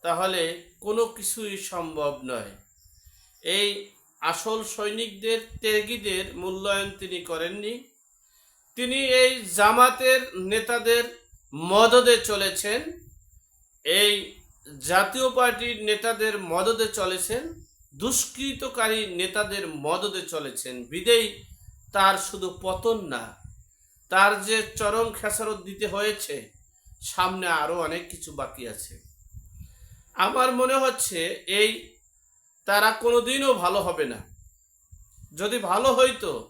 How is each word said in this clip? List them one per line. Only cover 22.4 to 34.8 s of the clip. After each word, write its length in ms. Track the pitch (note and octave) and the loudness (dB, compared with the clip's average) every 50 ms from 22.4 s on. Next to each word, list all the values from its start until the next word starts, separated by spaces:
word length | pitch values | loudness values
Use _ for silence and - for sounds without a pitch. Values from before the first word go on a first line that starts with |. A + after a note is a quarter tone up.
| F#3 F#3 F3+ - - | -6 -6 -8 -6 -6
পতন 340 | F#3 F#3 F#3 F#3+ A3+ A3+ A3 F#3+ D#3+ C3+ | -6 -6 -2 0 0 0 0 -2 -6 -6
না, 100 | A#2 - - - _ - - - - - _ _ _ _ _ _ _ _ _ | -8 -8 -8 -16 _ -20 -20 -20 -20 -20 _ _ _ _ _ _ _ _ _
তার 220 | F#3 F#3+ G3 G3+ G#3 G3+ F#3+ | 4 6 6 6 6 2 -2
যে 120 | G#3 A3 A3 G#3+ - - - | 0 0 0 0 -2 -6 -4
চরম 300 | A3 G3+ G#3+ A3+ A#3 A3+ G#3+ - | -2 0 0 0 0 -2 -4 -6
খেসারত 400 | - G#3 G#3 - A3+ G#3+ G#3+ G3 F3+ F#3+ | -6 -4 -4 -4 -4 -4 -6 -8 -10 -12
দিতে 180 | G3 G3 G#3 G3 E3+ | -8 -6 -6 -4 -2
হয়েছে, 420 | G3 G#3 G#3+ G#3+ G#3 - - D3 C3+ A2 A2 _ - _ _ _ _ _ - - _ - - - | 0 0 -2 -2 -4 -8 -10 -10 -10 -12 -14 _ -20 _ _ _ _ _ -20 -20 _ -14 -10 -2
সামনে 340 | - F3+ F#3 F#3+ F#3+ F#3 F3 E3 D#3 D3 | 0 0 0 0 -2 -2 0 0 0 0
আরও 140 | D#3 E3+ F3 E3 | -2 -2 -2 -2
অনেক 160 | D3+ D#3+ F3 E3+ - - | -4 -4 -6 -8 -10 -16
কিছু 180 | - - - D3 C#3 | -16 -16 -16 -10 -10
বাকি 220 | C3+ B2+ - - B2 A#2 G#2+ | -10 -10 -10 -14 -14 -14 -12
আছে। 220 | - - - - - _ - - _ - - _ - - - - - - - - - - - - - _ _ _ - - | -12 -14 -16 -16 -20 _ -20 -20 _ -20 -20 _ -20 -20 -20 -20 -20 -20 -20 -20 -20 -20 -20 -20 -20 _ _ _ 0 0
আমার 220 | D4 - C4+ B3+ B3+ B3+ B3 | 2 4 2 2 2 4 2
মনে 160 | B3+ B3+ C4 C4+ C4 | 2 2 2 2 2
হচ্ছে 380 | C4 A#3+ - - - G3+ E3+ E3 F3 - - - - F#3+ G3+ | 2 0 0 -4 -4 -2 -4 -4 -4 -4 -8 -6 -2 2 4
এই 100 | G#3+ A3 A3+ - - - _ _ _ _ _ _ _ _ _ _ _ _ _ _ _ - | 4 4 2 -2 -10 -18 _ _ _ _ _ _ _ _ _ _ _ _ _ _ _ 2
তারা 220 | G3+ G#3 G#3+ G#3+ A3 A3 - | 4 6 6 4 2 2 0
কোনোদিনও 480 | A#3 A#3+ A#3+ A#3 A#3 C4 C#4 C#4 C#4 B3+ G3+ F3 | 4 4 4 2 2 -2 0 2 2 2 2 2
ভালো 180 | F3+ F#3+ G3+ F3+ | 0 0 0 0
হবে 180 | F3+ E3+ D3 D3+ B2+ A#2 | -2 -2 -2 -2 -4 -4
না। 80 | G#2 F#2+ - - - - - _ _ _ _ _ _ | -10 -14 -18 -20 -20 -20 -20 _ _ _ _ _ _